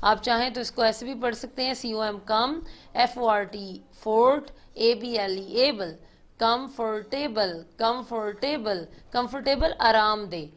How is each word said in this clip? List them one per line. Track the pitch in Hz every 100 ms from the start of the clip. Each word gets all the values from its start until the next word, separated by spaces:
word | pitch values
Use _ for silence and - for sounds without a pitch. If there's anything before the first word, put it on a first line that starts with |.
آپ | 196 214
چاہیں | 247 233 247
تو | 240
اس | 233
کو | -
ایسے | 226 220
بھی | 240 262
پڑھ | 247 226
سکتے | 240 -
ہیں، | 254 254 240
C |
O | 220 214
M | 202 -
come، | 220 247 320 - - -
F | - 240 247
O | 240
R | 208 196
T | 208 196 190 - - -
fort، | 220 240 285 285 - - -
A | 226 240
B |
L | 240 233 196 190 190
E | 214 262
able۔ | 233 180 160 - _ - _
کمفرٹیبل، | 226 240 262 - 226 214 208 277 285 220 196 170 170 -
کمفرٹیبل، | 226 247 240 233 214 208 269 294 214 190 160 - -
کمفرٹیبل | 247 247 269 269 277 320 -
آرام | 233 220 214 214
دہ۔ | 202 170 151